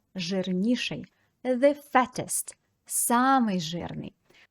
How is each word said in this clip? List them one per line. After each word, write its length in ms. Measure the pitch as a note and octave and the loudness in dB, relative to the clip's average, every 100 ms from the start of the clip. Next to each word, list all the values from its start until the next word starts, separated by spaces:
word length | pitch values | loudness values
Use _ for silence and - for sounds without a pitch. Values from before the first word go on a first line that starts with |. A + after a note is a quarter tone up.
| _ | _
жирніший. 920 | F#3+ E3+ G3 F#3 F3+ G#3+ B3 - D3+ - _ _ _ | -10 -4 -4 -2 0 0 0 -2 -8 -12 _ _ _
The 320 | B3 B3 C#4 D4 - | -2 4 4 2 2
fattest — 640 | B3+ B3 - - - - - _ _ - | 2 2 -2 -6 -6 -6 -14 _ _ -8
самий 720 | - - A#3+ C4 C4+ A3+ F#3 | -4 0 2 4 4 2 0
жирний. 540 | D#3 E3+ - D#3 - - _ _ _ | -4 -6 -8 -10 -12 -16 _ _ _